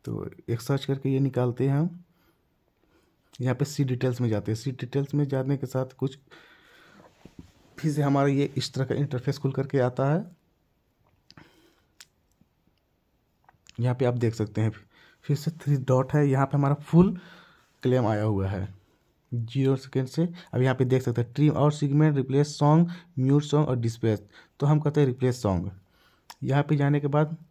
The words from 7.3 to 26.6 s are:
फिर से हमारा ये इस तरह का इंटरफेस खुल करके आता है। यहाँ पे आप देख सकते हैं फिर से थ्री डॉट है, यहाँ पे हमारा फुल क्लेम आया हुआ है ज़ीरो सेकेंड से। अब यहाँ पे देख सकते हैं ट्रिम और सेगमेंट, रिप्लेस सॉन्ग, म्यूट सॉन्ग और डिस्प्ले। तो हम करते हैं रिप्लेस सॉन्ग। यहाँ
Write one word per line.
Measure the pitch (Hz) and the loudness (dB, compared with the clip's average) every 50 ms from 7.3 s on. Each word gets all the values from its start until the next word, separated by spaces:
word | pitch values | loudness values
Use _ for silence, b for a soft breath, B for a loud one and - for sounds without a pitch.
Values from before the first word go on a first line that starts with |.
| _ - - - _ _ _ _ _ | _ -20 -20 -20 _ _ _ _ _
फिर | - - 160 | -4 -4 -2
से | 143 151 | 0 0
हमारा | 143 143 139 139 139 | 0 2 2 2 2
ये | 143 127 139 143 - - | 2 2 2 0 -2 -2
इस | 131 - - - | -6 -6 -6 -4
तरह | 127 135 | -6 -4
का | 120 113 | -2 -2
इंटरफेस | - 143 - - 123 - 139 139 | -2 -2 -2 -4 -4 -4 -4 -6
खुल | - - 135 | -2 -4 -4
करके | 135 139 135 135 - 139 | -2 -2 -6 -2 0 0
आता | 123 123 123 - 135 139 151 | 0 0 0 0 0 0 0
है। | 175 226 - - _ _ _ _ _ _ _ _ _ _ _ _ _ _ _ _ _ _ _ - b b b b b b b b b b b _ _ - _ _ _ _ _ _ _ _ _ _ _ _ _ _ _ _ _ _ _ _ _ _ _ _ _ _ _ _ _ _ _ _ - _ - | 0 -2 -8 -16 _ _ _ _ _ _ _ _ _ _ _ _ _ _ _ _ _ _ _ -20 b b b b b b b b b b b _ _ -20 _ _ _ _ _ _ _ _ _ _ _ _ _ _ _ _ _ _ _ _ _ _ _ _ _ _ _ _ _ _ _ _ -18 _ -4
यहाँ | 117 127 123 | -2 -2 0
पे | 127 135 | 0 0
आप | 123 123 | 0 0
देख | 120 120 113 110 | 0 -2 -2 0
सकते | - 107 98 - 113 | -2 -6 -4 -2 -2
हैं | 110 110 107 - - b b b b b b b _ | -2 -2 -2 -6 -20 b b b b b b b _
फिर | - 143 | -4 -4
से | - - 165 - | -2 -2 -6 -8
थ्री | - - 143 143 | -6 -2 -2 0
डॉट | 131 123 - 127 127 135 131 - | 0 2 2 2 2 2 2 2
है, | 147 147 | 2 4
यहाँ | 139 131 135 139 | 4 4 2 0
पे | 135 - | 0 2
हमारा | 143 139 139 143 | 0 2 2 0
फुल | 147 - - - 165 180 208 220 B B B B B B B B B B B B _ - | -2 -2 4 6 6 6 6 2 B B B B B B B B B B B B _ 0
क्लेम | 127 123 127 120 | 2 2 2 2
आया | 104 110 104 107 | 2 0 0 0
हुआ | 110 104 98 95 98 | 0 0 0 -2 -2
है | 101 92 101 101 - - _ _ _ _ _ _ _ _ _ _ | -4 -6 -6 -8 -12 -20 _ _ _ _ _ _ _ _ _ _
ज़ीरो | 123 120 113 117 117 135 135 131 135 | -8 -8 -8 -4 -2 0 2 2 0
सेकेंड | 127 - - - 131 131 | 0 -4 -4 -4 -4 -4
से। | 127 - 160 165 175 170 B B B - | -2 -2 -2 -2 -2 -4 B B B -2
अब | 120 | 2
यहाँ | 127 131 127 | 2 2 2
पे | 127 131 | 2 2
देख | 123 127 127 | 2 2 0
सकते | - 123 117 120 | 0 0 -2 -2
हैं | 117 - - | -2 -2 0
ट्रिम | 135 147 151 - | 2 2 4 4
और | - 139 147 | 4 2 2
सेगमेंट, | 147 - 147 139 139 147 156 156 147 | 2 0 -2 0 4 4 4 4 4
रिप्लेस | 139 127 131 131 139 147 147 - | 0 -2 0 2 0 0 0 0
सॉन्ग, | - 147 147 151 165 175 170 B B B B _ 127 | 2 4 4 6 6 4 2 B B B B _ -2
म्यूट | 127 131 139 147 147 | 2 4 2 2 2
सॉन्ग | 147 147 147 151 | 2 0 0 2
और | 127 131 | 0 -2
डिस्प्ले। | 120 117 117 113 - - 113 110 - - B B B B B B _ | -2 -2 -4 -4 -2 0 0 0 0 -4 B B B B B B _
तो | 147 | 2
हम | 143 156 151 | 2 2 2
करते | 156 151 147 151 | 2 0 2 2
हैं | 147 | 2
रिप्लेस | 131 120 123 127 127 120 123 | 2 2 0 0 -2 0 0
सॉन्ग। | - 104 95 87 90 95 92 - _ B B B B B B B B B B B 135 | 0 0 0 0 -2 -6 -10 -14 _ B B B B B B B B B B B -4
यहाँ | 127 135 143 | 0 0 0